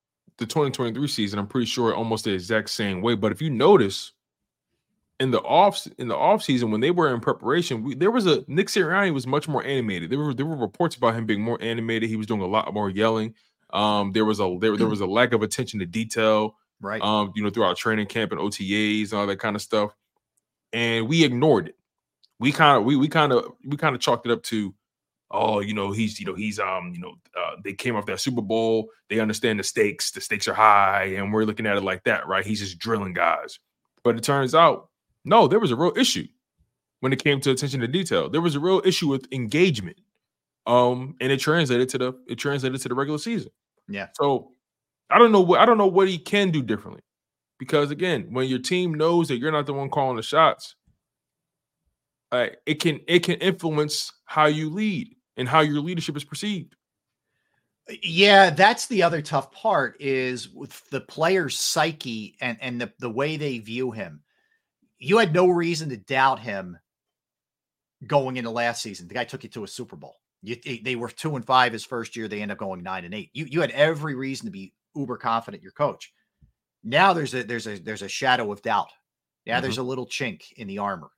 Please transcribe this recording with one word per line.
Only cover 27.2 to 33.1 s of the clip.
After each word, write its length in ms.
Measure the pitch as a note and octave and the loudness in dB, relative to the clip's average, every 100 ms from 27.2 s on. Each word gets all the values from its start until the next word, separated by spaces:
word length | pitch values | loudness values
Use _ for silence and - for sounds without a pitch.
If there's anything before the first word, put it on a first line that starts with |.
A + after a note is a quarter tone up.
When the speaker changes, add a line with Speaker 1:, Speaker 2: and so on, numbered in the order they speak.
| _ F2+ | _ -8
Speaker 1:
uh, 180 | E2 E2 | -8 -8
they 100 | G2+ | -10
came 220 | F#2+ B2+ G#2+ | -8 -4 -4
off 120 | G#2 | -4
that 120 | F#2 | -6
Super 220 | C#3 A#2+ | -4 -4
Bowl. 480 | G2+ A2+ A2+ A2+ A2 _ - | -2 0 2 0 -2 _ -6
They 100 | A2 | -2
understand 400 | G#2+ G#2 A#2 G#2 | 0 0 -2 -2
the 40 | |
stakes. 460 | - A2+ G#2 F2 - | -2 0 0 0 -8
The 120 | - | -8
stakes 260 | - G#2 G#2+ | -6 -4 -2
are 80 | G2 | 4
high," 580 | A2 G#2 F#2+ G2 F#2+ F#2+ | 6 8 6 2 -2 -4
and 140 | G2+ | -2
we're 120 | G#2+ A2 | 0 0
looking 220 | G#2 A2 | -2 -2
at 100 | G2+ | 0
it 60 | |
like 200 | F#2+ F#2 A#2+ | -2 -4 -2
that, 220 | G2 E2 | -2 -2
right? 160 | F#2+ | -2
He's 180 | F#2+ G#2 | -2 -4
just 180 | G2 E2+ | -6 -8
drilling 340 | A2 A2 F#2+ | -4 -4 -2